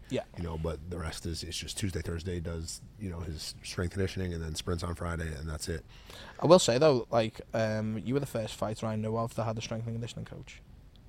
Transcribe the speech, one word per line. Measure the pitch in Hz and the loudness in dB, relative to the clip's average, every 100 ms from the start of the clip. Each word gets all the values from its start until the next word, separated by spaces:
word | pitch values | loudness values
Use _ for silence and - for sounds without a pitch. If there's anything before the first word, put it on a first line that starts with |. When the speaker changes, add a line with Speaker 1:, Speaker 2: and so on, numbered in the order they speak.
| - | -4
Speaker 1:
Yeah. | 127 - - | -4 -4 -6
Speaker 2:
You | |
know, | 85 80 | -4 -2
but | 82 73 82 | -2 -4 -6
the | 90 | -4
rest | 80 - 85 | -4 -4 -4
is, | 78 | -4
it's | 82 - | -4 -6
just | 78 - | -6 -2
Tuesday, | 98 85 | -2 -2
Thursday | - 85 90 87 | -2 -4 -2 -2
does, | 82 82 82 - - - | -2 -4 -6 -10 -14 -8
you | 95 | -6
know, | 85 | -4
his | 85 78 - - | -6 -6 -8 -10
strength | - - 87 | -6 -2 -2
conditioning, | 98 92 92 92 | 0 0 0 -2
and | 85 | -2
then | 82 78 | -4 -4
sprints | - 85 | -2 -2
on | 87 82 | -2 -2
Friday, | 85 82 80 71 | -2 -2 -4 -4
and | 80 | -6
that's | 76 - | -6 -4
it. | 82 - - - - - - | -4 -6 -18 -16 -16 -14 4
Speaker 1:
I | 139 | 10
will | 180 | 10
say, | - 123 | 10 8
though, | 156 127 110 | 8 6 4
like, | 117 113 - - | 4 4 0 -2
um, | 117 110 107 110 110 | 2 2 2 0 -2
you | 107 139 | 0 0
were | |
the | 139 | 0
first | 117 107 - | -2 -4 -2
fighter | 107 110 110 | -4 -2 -2
I | 107 | 0
know | 110 113 | 0 0
of | 117 - | -2 -2
that | |
had | 113 113 | -2 -2
a | |
strength | - 113 117 | -4 -4 -4
and | 113 | -4
conditioning | 117 - 110 | -6 -8 -10
coach. | - - - - - - - | -10 -14 -16 -18 -20 -20 -20